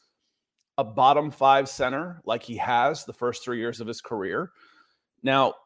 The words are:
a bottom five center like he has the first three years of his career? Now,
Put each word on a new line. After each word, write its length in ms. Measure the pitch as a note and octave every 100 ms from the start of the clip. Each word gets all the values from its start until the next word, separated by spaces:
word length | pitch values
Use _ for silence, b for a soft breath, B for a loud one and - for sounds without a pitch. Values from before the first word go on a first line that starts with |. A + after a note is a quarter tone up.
| _ _ _ _ _ _ _ -
a 80 |
bottom 460 | A2 A2 C3 D3 D3+
five 380 | - C3+ C#3 C3+
center 520 | - B2+ C#3 F3 E3
like 180 | G#2 A#2
he 140 | - G#2+
has 460 | - A#2+ C3+ C#3+
the 80 | -
first 300 | - B2 A2+
three 160 | - A#2+
years 220 | A#2 A#2
of 60 | A2+
his 160 | A#2
career? 500 | - A2 F#2+ G#2+ F3+ b b b b b _ _
Now, 320 | C3+ C3+ B2+ -